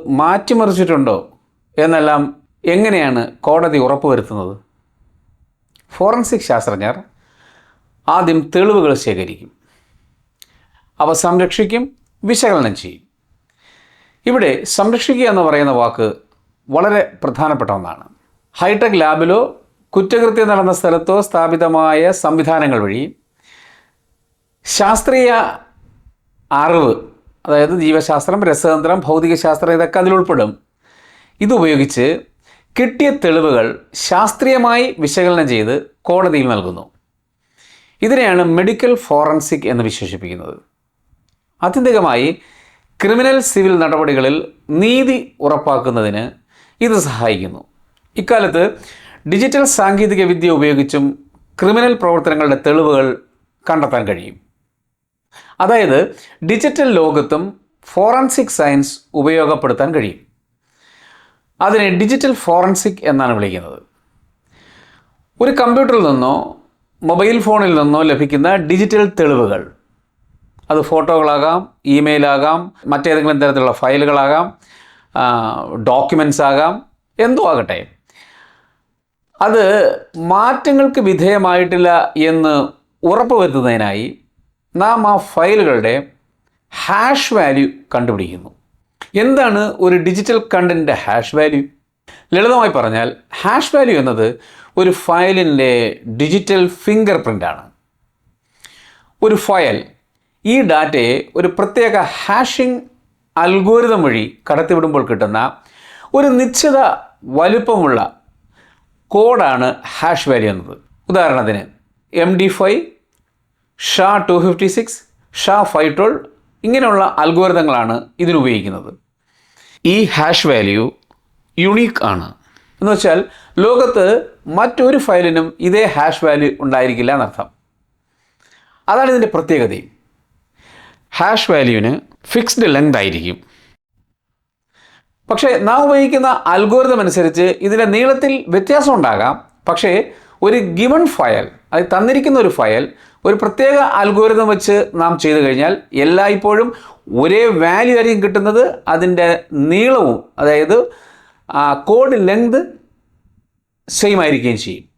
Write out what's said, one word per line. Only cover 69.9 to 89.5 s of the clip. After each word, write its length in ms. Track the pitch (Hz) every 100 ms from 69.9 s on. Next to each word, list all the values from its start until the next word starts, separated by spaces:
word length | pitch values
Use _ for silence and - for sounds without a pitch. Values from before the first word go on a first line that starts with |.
| _ _ _ _ _ _ _ -
അത് 80 | 156 156
ഫോട്ടോകളാകാം, 720 | 160 151 160 151 147 156 175 190 _ 139 139
ഇമെയിലാകാം, 640 | 147 147 143 139 151 165 175 - 143
മറ്റേതെങ്കിലും 500 | 143 156 156 151 143
തരത്തിലുള്ള 320 | 143 139 127 117
ഫയലുകളാകാം, 640 | 131 143 147 143 139 156 185 - _ - _ _ _ -
ആ, 80 | 123 120 110 120 65 85 110
ഡോക്യുമെന്റ്സ് 520 | 127 147 156 151 143 139
ആകാം, 260 | 139 160 208 - _ _ - 233
എന്തോ 180 | 262 403
ആകട്ടെ, 280 | 139 104 87 - _ _ _ _ _ _ _ _ _ _ _ _ _ _ _ 202
അത് 160 | 220 190 208 160 - - 165 170
മാറ്റങ്ങൾക്ക് 720 | 190 233 262 302 277 277 277 196
വിധേയമായിട്ടില്ല 840 | 170 180 208 185 180 180 180 175 170 - 156 156
എന്ന് 260 | 160 156 147 143 - _ _ 170
ഉറപ്പുവരുത്തുന്നതിനായി 960 | 214 240 233 175 135 123 117 104 101 120 - _ _ _ _ _ 170
നാം 300 | 208 233 208
ആ 20 | 202 - -
ഫയലുകളുടെ 580 | 175 214 170 120 110 131 139 _ _ _ _ _ _ - -
ഹാഷ് 460 | 202 240 277 - 220
വാല്യൂ 280 | 147 135 139 - _ 127
കണ്ടുപിടിക്കുന്നു. 560 | 120 104 87 92 90 _ _ _ _ _ - 196
എന്താണ് 400 | 240 269 247